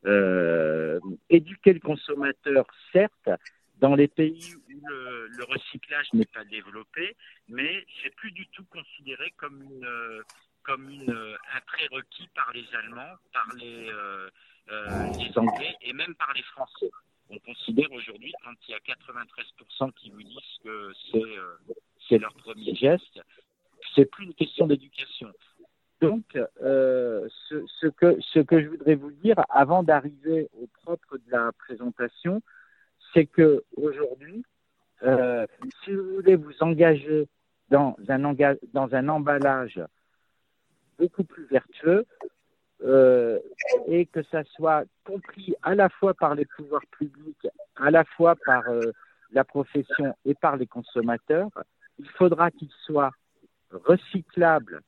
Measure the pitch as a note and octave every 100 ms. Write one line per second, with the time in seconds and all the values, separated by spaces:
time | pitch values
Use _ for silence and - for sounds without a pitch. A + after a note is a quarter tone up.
0 | F#2+ G2+ F#2+ F#2 E2+ E2 D#2 D#2 D#2+ E2
1 | F#2 - _ E3+ D#3+ F#3+ - F3 - D3+
2 | - C#3+ C#3 C3+ - C#3 B2 - - F3+
3 | G#3 _ - F2+ - _ _ _ C3+ C#3
4 | D3 - D#3 E3 E3+ - _ C#3 C#3+ C#3
5 | B2+ B2 A2+ A#2+ B2 C3+ - - - D3
6 | C#3+ A2+ A2 A2+ G#2 G#2+ G2+ G2+ A2 -
7 | F3+ A#3 - _ _ A#2+ C#3+ F#3+ - -
8 | C#3 _ A3 F#3 F#3 - F#3+ F3 D3+ -
9 | C3+ B2+ D#3+ _ D3 C#3 C#3 C3+ B2 A#2+
10 | A#2 A2 G#2+ - _ _ - C3+ C3+ C#3
11 | C3 A#2 A2 G#2+ - C3 - D#3+ D3+ C3
12 | C3 - F3 - B2 A#2+ A#2 A#2+ A2 A#2+
13 | C#3 F#3+ _ B2+ A#2 B2 A#2+ A#2 A2+ G#2+
14 | G2+ G2 F#2+ _ _ _ _ G#2+ G#2 F#2+
15 | - - A#2 A2+ A2+ - D3 - B2 C3
16 | E3+ E3 D3 C3+ - - C3 - - -
17 | _ _ _ G#2 - A#2+ - A2+ D#3 B2+
18 | A2+ G#2 B2 D#3+ A#2+ A#2+ - A2 - B2+
19 | - A#2+ A#2 - A#2 _ _ - C3 -
20 | G#2+ G2+ G#2 A#2 - - A2+ G#2+ G2+ F#2+
21 | - A2+ A2 G#2 F#2 E2+ _ - _ _
22 | - A#2 G#2+ - - G#2+ G#2+ - C3 F3+
23 | - - E2+ _ _ _ _ _ - -
24 | C#3 - F#3+ D#3+ D#3+ - E3 C#3+ C3+ -
25 | C3+ - A2 F#2 _ _ _ _ _ _
26 | D#3+ A3+ - C#3+ A#2 _ C3 C3+ C3 B2+
27 | B2 A2 G#2+ - - D3+ - - D#3+ -
28 | F3 E3+ - D#3+ C#3 E3 D3+ D#3+ D3 D3+
29 | C#3+ C#3+ G3 G#3+ - - C#3 F3+ E3 D3
30 | C#3 C#3+ C#3+ D#3+ D3+ A2 A#2+ _ - E3+
31 | _ C3+ A#2 B2 A#2 - - A#2 B2 -
32 | A#2+ _ E3+ G3 - _ _ _ _ _
33 | _ - D3+ - D#3+ C#3 - - D3 C#3
34 | C#3+ C3 D3 G3+ B3 _ _ _ _ _
35 | B2 C3 B2 A#2+ A2 _ C3 - - G3
36 | F#3+ F#3+ F#3 F#3 D3 C#3+ D#3+ D#3+ E3 D3+
37 | C#3+ D#3 D3 _ _ _ _ C#3 C#3 -
38 | G2+ C3 C#3+ C3+ C#3+ C#3 - C#3 C3+ C3
39 | C3+ D#3 D3 C#3+ C#3 C3+ B2 F#2+ D#2+ _
40 | _ _ _ _ _ _ _ _ _ _
41 | F3 - F3+ - C#3+ C3 - - D#3+ F#3
42 | A#3 _ - _ _ _ _ _ B2 C3+
43 | C3 B2+ A#2 G#2+ - - - B4 - E3+
44 | E3+ - D3+ E3 D3 - D#3+ D#3 C3+ _
45 | - G3 - - F#3+ - - G3 F#3+ -
46 | G3 F3+ D#3+ D3 D3 - D3 D3 - -
47 | D3 C#3 D#3 D3+ - - - - C#3 D#3+
48 | D#3+ - E3+ E3+ - B2+ B2 A#2 A#2 A2
49 | _ _ _ A#2+ C3+ C#3+ C3+ D3 C3+ -
50 | C#3+ A#2+ C3+ C#3+ D#3+ C#3 B2 - A#2 B2+
51 | A#2 A#2 _ D#3 G3+ C3+ - _ _ _
52 | C#3+ - F3+ D#3+ E3+ - D3+ _ - D3+
53 | C#3 - _ _ _ _ _ F#2 - F#3
54 | - G3 E3 - E3+ D#3+ G#2+ D#2+